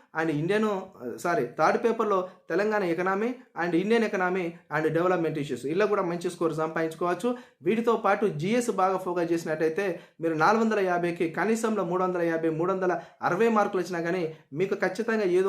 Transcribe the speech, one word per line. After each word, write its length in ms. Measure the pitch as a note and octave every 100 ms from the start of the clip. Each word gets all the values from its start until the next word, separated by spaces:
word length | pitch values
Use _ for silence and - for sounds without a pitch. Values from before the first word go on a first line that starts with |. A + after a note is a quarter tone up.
| _ D#3+
and 120 | D#3+ D3
ఇండియన్, 260 | E3+ G#3 A3 F#3+ - - B2 G#2
సారీ, 200 | F3 E3+ B2 -
థర్డ్ 200 | E3 G#3+
పేపర్లో 340 | A3+ A3+ G#3+ G3 F3+ - -
తెలంగాణ 320 | E3+ G#3+ G#3+ F3+
ఎకానమీ 360 | E3+ F3+ G3 A3+ B3+ - -
and 120 | E3+ E3
ఇండియన్ 240 | G3 A#3 G#3+
ఎకానమీ 360 | G3+ F3+ F#3 E3+ E3+ - D3+
and 100 | D#3+ D#3+
డెవలప్‌మెంట్ 420 | F3+ F3+ D#3+ D#3
ఇష్యూస్, 220 | C3+ A#2+ C3+
ఇలా 120 | E3 G#3
కూడా 120 | G3+ F3+
మంచి 200 | E3+ F3+
స్కోర్ 200 | E3+ E3 D3+
సంపాదించుకోవచ్చు. 680 | D#3+ E3 D#3+ - F3 F3 A#3+ A#3+ - _ C#3
వీటితో 260 | A3 A3+ A3 G#3
పాటు 180 | G3+ G3+ D3+
జీఎస్ 300 | F3+ A#3+ A#3 F#3+
బాగా 160 | F#3+ F#3 F#3
ఫోకస్ 240 | F3 E3
చేసినట్టయితే 540 | E3+ E3 D#3 D#3+ D#3+ G3 E3 - -
మీరు 100 | E3 D#3
నాలుగు 200 | E3 A3+
వందల 180 | A3+ G#3+ F#3
యాభైకి 380 | F3 E3+ E3+ E3 D3+
కనీసంలో 460 | F#3+ A3+ A3 G#3+ E3+
మూడు 100 | F3+ F#3
వందల 180 | F3+ E3+
యాభై, 200 | D#3+ E3 D#3
మూడు 120 | F3+
వందల 180 | F#3+ F#3 - - - B2
అరవై 200 | F3 A#3 A3
మార్కులు 240 | G3+ F#3+
వచ్చినా 180 | E3+ F3 E3
కానీ 160 | F3+ D#3+ D#3 - C#3
మీకు 160 | F#3+ G3
ఖచ్చితంగా 440 | F#3 F#3 A3+ A3 G3
ఏదో 100 | F3+